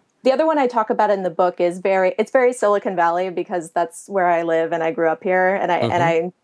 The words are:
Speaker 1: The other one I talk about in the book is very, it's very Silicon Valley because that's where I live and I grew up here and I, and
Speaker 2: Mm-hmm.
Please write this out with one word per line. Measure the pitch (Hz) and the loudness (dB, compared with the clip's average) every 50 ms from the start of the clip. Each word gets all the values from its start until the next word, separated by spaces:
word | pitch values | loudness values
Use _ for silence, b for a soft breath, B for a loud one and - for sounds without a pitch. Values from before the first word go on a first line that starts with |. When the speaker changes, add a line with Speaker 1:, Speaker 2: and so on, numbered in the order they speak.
| - _ _ _ - | -10 _ _ _ 0
Speaker 1:
The | 247 269 | 0 0
other | 262 320 | 2 2
one | 320 320 294 | 0 2 2
I | 269 247 | 0 0
talk | 240 240 220 - | 0 -2 -2 0
about | 247 196 214 202 | 0 0 2 2
in | 208 196 190 | 0 0 -2
the | 180 | -4
book | 160 - 185 180 175 - | 0 0 0 0 0 0
is | 175 175 170 185 | -2 -2 -2 -2
very, | 180 202 196 190 185 185 180 | -2 0 2 2 2 0 0
it's | - 214 - | -2 -4 0
very | - 269 247 240 247 | 2 2 2 2 0
Silicon | - - 208 208 202 196 233 190 | 0 0 0 0 0 0 -2 -2
Valley | 175 170 170 170 175 185 190 | 0 0 0 0 0 -2 -4
because | 175 165 175 175 214 180 160 170 - | -4 -6 -6 -6 -6 -6 -6 -6 -4
that's | 175 170 170 - - - - | -4 -4 -4 -6 -12 -16 -6
where | 202 196 180 175 | -2 0 2 2
I | 175 165 170 | 2 0 0
live | 165 165 165 165 165 170 | 0 0 0 0 0 -2
and | 165 160 | -2 -2
I | 165 156 | -2 -2
grew | - 165 160 | 0 0 0
up | 160 156 - | 0 -2 -2
here | 180 185 185 185 185 190 | 0 0 2 2 2 0
and | 196 - 175 | 0 0 0
I, | 175 160 | 0 0
and | - 117 - | 0 0 0
Speaker 2:
Mm-hmm. | 175 175 170 165 165 165 180 - _ | 2 2 2 2 0 -2 -4 -8 _